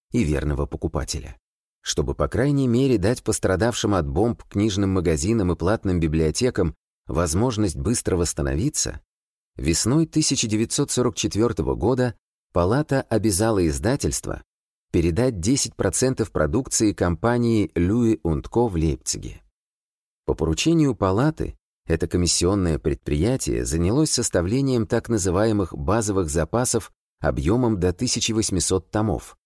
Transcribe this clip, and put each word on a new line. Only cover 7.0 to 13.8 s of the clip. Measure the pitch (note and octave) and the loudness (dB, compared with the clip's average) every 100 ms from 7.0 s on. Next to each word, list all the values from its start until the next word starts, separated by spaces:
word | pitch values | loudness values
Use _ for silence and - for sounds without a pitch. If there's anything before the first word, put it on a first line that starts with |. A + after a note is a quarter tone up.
| - | -6
возможность | C#2+ E2+ E2+ B2 G#2+ G#2 C#2 | -2 0 0 0 0 -2 -2
быстро | D#2+ A#2 - F2 | -2 -2 0 0
восстановиться, | F2 - C#2 C#2+ C#3 - A1 G1+ _ _ _ _ _ - | 0 -2 -2 -2 -2 -2 -6 -6 _ _ _ _ _ -6
весной | C#2 D#3+ - D3 D#3+ | -2 0 2 2 2
тысяча | D#3 D3+ C3+ A2+ | 0 0 0 0
девятьсот | G#2+ A#2 - C#3+ | 0 -2 -2 -2
сорок | - B2 - | 0 -2 -2
четвёртого | G2+ G2 A#2 - C2+ B1+ | -4 0 0 0 -2 0
года | A#2+ B2+ B2 - _ _ _ | 0 2 0 -4 _ _ _
Палата | F2+ F2+ C3 D3+ C3+ | 0 2 2 0 -2
обязала | - A2 G#2 F2+ A2+ G#2 E2+ | 0 0 2 2 2 2 2
издательство | C#2 | 0